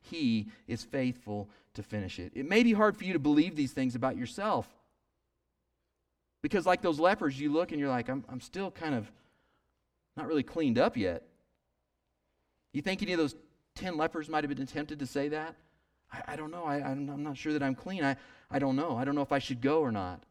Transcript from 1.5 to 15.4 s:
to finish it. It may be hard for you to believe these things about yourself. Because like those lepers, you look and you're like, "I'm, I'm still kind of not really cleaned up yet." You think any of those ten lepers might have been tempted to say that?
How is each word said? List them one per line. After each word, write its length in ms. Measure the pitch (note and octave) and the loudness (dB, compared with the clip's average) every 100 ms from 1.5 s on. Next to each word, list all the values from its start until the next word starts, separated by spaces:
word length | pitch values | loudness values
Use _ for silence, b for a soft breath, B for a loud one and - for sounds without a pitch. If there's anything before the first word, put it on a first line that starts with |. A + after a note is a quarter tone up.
| b b | b b
to 80 | - | -14
finish 360 | G2+ G#2+ F#2 - | -8 -6 -6 -8
it. 140 | E2+ | -10
It 140 | - C#3+ | -6 2
may 140 | G3+ | 6
be 100 | A#3+ | 6
hard 240 | G#3 G#3+ G#3 | 6 4 4
for 80 | |
you 100 | F#3 | -2
to 40 | F3 | 0
believe 380 | C#3 D3 E3+ D#3 | 6 6 6 2
these 160 | C#3 | -2
things 220 | - C3 | 0 -2
about 220 | A#2+ C3 B2 | 0 -2 -2
yourself. 520 | A#2+ - G#3 D#3+ G#2+ - _ _ _ _ _ _ _ _ _ _ _ _ _ _ _ _ | -6 -4 0 0 -2 -12 _ _ _ _ _ _ _ _ _ _ _ _ _ _ _ _
Because 260 | D#3 G3+ F3 | 0 2 4
like 160 | F3+ | 4
those 180 | F3+ D3 | 4 4
lepers, 380 | E3+ G#3 D#3+ C3 | 4 4 0 -2
you 100 | D3 | 0
look 220 | D3+ F3 | 2 0
and 80 | D#3 | -2
you're 80 | C#3+ | 0
like, 200 | B2+ A#2+ | 0 -2
"I'm, 160 | C3 - | -6 -6
I'm 120 | B2+ | -12
still 300 | - F#3 F#3+ | -10 -8 -8
kind 240 | - D#3+ | -6 -2
of 160 | C3 G#2 - b b b b b _ _ _ _ - | -2 -4 -14 b b b b b _ _ _ _ -12
not 120 | C#3 | -2
really 140 | D#3 | 0
cleaned 360 | B2+ - D3+ A2+ | 0 0 2 4
up 180 | F3+ A#3 | 4 4
yet." 280 | F#2 E2+ - _ _ _ _ _ _ _ _ _ _ _ _ _ _ | -2 -2 -10 _ _ _ _ _ _ _ _ _ _ _ _ _ _
You 80 | C3+ | -6
think 220 | D3 F#3+ | -2 -2
any 100 | G3+ | 0
of 60 | F3+ | 2
those 160 | D3+ - - _ _ | 2 0 -20 _ _
ten 220 | - F#3+ D#3+ | -10 -6 -2
lepers 320 | D#3+ E3 D3+ | -2 -2 -4
might 140 | D#3 | -2
have 100 | D3 | -2
been 120 | C#3 C3+ | -4 -6
tempted 320 | D#3 D3+ D3+ | -6 -8 -8
to 80 | C3+ | -6
say 220 | C#3+ C#3+ | -2 -2
that? 280 | D3+ | -4